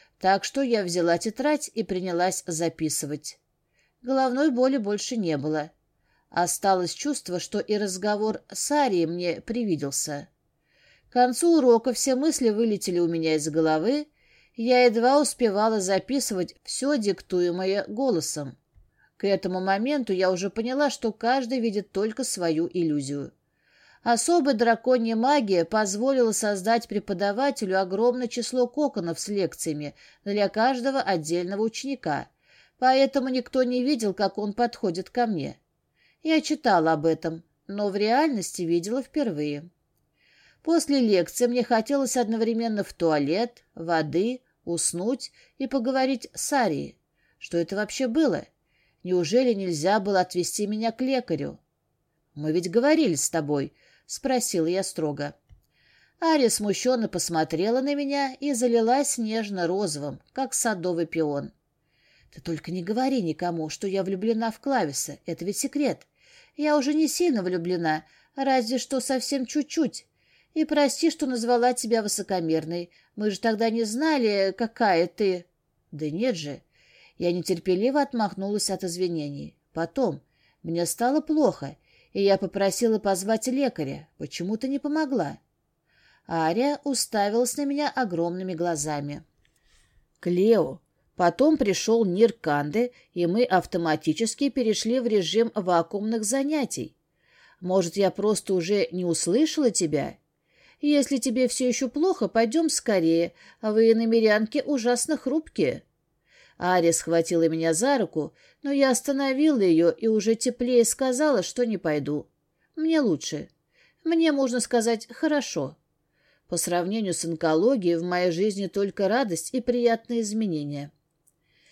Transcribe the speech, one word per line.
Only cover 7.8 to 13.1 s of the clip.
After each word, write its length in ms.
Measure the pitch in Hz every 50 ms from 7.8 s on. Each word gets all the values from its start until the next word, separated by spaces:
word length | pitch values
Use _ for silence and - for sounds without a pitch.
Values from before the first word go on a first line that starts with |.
| 208 196 180 185 196 208 208 208 214 220 220 - - -
с 220 | 202 - - -
Арией 340 | 285 302 285 247 196 175 165
мне 360 | 160 170 175 175 175 156 -
привиделся. 880 | - - 214 247 233 202 165 143 143 139 - - - - 147 143 - - _ _ _ _ _ _ _ _ _ _ _ _ _ _ _ _
К 40 | -
концу 440 | 240 247 247 240 - 339 339 339 311
урока 340 | 254 247 233 226 226 262
все 240 | 233 - - 269 262
мысли 340 | 254 285 320 - - 254 226
вылетели 500 | 208 208 233 226 208 190 - 202 175 175
у 80 | 175
меня 280 | 165